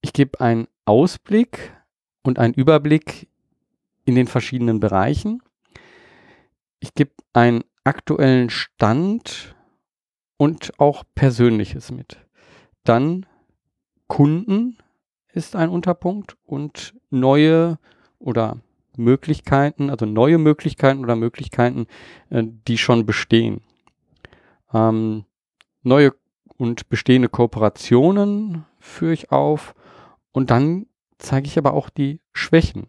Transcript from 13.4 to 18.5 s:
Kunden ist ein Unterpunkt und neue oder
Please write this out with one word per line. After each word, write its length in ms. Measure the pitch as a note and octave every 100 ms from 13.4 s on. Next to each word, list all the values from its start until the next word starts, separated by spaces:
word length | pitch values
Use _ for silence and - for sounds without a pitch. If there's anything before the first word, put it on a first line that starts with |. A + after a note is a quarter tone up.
| _ _ _ _ _ _ _
Kunden 720 | - C#3+ E3 A3+ G3+ B3 A#3 _ _ _ _ _
ist 220 | F3+ - G3+
ein 140 | E3
Unterpunkt 680 | F3 F3+ F3 F3 G#3 F#3+ _
und 500 | _ C#3 D3 - - A#3 _
neue 680 | C3+ C3 C#3+ D#3 E3 E3+ E3 _ _ _ _
oder 400 | C#3 A#2 A2